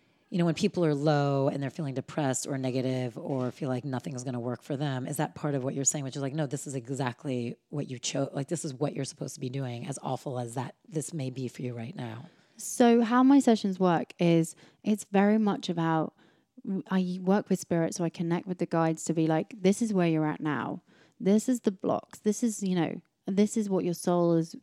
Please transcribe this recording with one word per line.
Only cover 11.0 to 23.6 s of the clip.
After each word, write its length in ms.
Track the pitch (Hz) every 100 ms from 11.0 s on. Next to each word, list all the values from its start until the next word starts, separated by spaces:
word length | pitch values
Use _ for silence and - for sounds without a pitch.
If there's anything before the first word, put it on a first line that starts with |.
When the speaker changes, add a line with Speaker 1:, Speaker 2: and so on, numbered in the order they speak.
| -
Speaker 1:
may 180 | 165 131
be 180 | 127 123
for 140 | -
you 120 | 127 117
right 200 | 117 -
now"? 300 | 120 113 151 _ _ -
Speaker 2:
So 440 | - - 240 233
how 220 | 220 247
my 160 | 262 277
sessions 400 | 254 220 202 185
work 320 | 185 165 - -
is 340 | 175 165 160 - - _
it's 200 | 208 208 -
very 280 | 196 202 220
much 300 | 208 - -
about, 460 | 170 165 160 - - _ _ _ - - 190 -
I 300 | 190 180 180
work 260 | 180 202 -
with 80 | 185
spirit, 360 | - 170 165 -
so 80 |
I 60 | 165
connect 360 | - 170 170 185
with 120 | 180
the 80 | 170
guides 360 | 165 165 160 -
to 60 |
be 120 | 165 160
like, 340 | 160 - 220
This 220 | 180 208
is 100 | 226
where 120 | 196 170
you're 200 | 160 151
at 140 | -
now. 420 | 151 131 - 180 _ _ _ -
This 300 | 185 214 -
is 140 | 247
the 100 | 220
blocks. 460 | 185 - - - -
This 220 | 214 208
is, 180 | 240 208
you 120 | 196 180
know, 240 | 160 180 - _ -
this 300 | 190 208
is 140 | 226